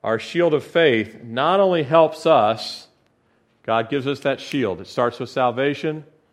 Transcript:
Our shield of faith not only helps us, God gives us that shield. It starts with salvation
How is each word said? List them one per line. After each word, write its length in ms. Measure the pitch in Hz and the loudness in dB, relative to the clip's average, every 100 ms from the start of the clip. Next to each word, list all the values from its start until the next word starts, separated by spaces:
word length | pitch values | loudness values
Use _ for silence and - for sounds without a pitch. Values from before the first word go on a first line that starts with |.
Our 160 | 107 113 | -2 -4
shield 340 | - 165 170 | -4 0 2
of 80 | 147 | 0
faith 640 | - 170 160 117 107 - | 0 2 4 2 -2 -10
not 340 | 117 117 147 190 | -10 -2 0 2
only 240 | 196 175 | 2 2
helps 420 | 135 160 156 156 | 2 4 4 2
us, 640 | 165 147 107 113 - - - _ _ _ _ _ _ _ | 2 4 4 0 -6 -14 -20 _ _ _ _ _ _ _
God 260 | - 113 117 | -2 -2 -2
gives 160 | 139 131 | -4 -4
us 140 | 139 | -4
that 200 | 143 131 | -4 -4
shield. 400 | - 143 110 90 | -6 -4 -4 -4
It 60 | 95 | -8
starts 320 | - 120 117 | -2 -2 -2
with 120 | 123 | -8
salvation 760 | - 123 120 139 143 160 156 147 _ _ | -2 -2 0 -2 -2 -6 -8 -14 _ _